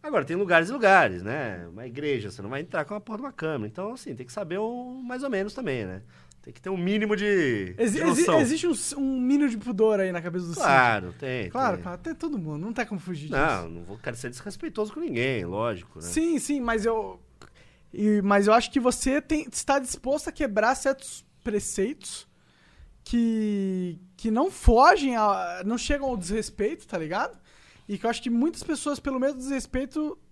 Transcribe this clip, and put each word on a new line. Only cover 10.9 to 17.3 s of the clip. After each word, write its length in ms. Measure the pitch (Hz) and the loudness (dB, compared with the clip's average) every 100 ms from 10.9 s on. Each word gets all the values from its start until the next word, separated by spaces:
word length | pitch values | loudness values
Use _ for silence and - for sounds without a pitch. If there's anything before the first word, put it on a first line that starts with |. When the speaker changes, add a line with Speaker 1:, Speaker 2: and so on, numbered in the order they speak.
| 107 90 - | 4 -2 -8
Speaker 1:
tem, 300 | 135 127 92 | -6 -4 -4
Speaker 2:
Claro, 260 | 240 254 175 | -2 0 -2
Speaker 1:
tem. 60 | |
Speaker 2:
claro, 140 | 175 180 | -6 -10
tem 180 | 330 320 | -10 -8
todo 220 | 330 262 | -6 -6
mundo. 220 | 156 151 | -6 -8
Não 80 | 196 | -6
tem 120 | 233 226 | -6 -6
como 160 | 190 | -6
fugir 260 | 175 165 151 | -8 -10 -4
disso. 40 | 143 | 0
Speaker 1:
Não, 300 | 151 101 85 | 0 0 -6
não 140 | 85 | -12
vou, 140 | 87 107 | -14 -10
quero 180 | - 117 | -10 -8
ser 140 | 123 | -10
desrespeitoso 640 | 127 208 190 330 - 214 | -10 -14 -12 -10 -6 -6
com 60 | 302 | -6
ninguém, 440 | 330 120 131 120 87 | -6 -2 -2 -2 -4
lógico, 520 | 98 117 92 - 80 | -4 -4 -4 -12 -14
né? 60 | 85 | -6
Speaker 2:
Sim, 320 | 311 330 302 | -2 0 0
sim, 240 | - 285 | -2 -2
mas 240 | 233 226 220 | 0 0 0
eu, 340 | 220 196 185 - | -2 -6 -12 -20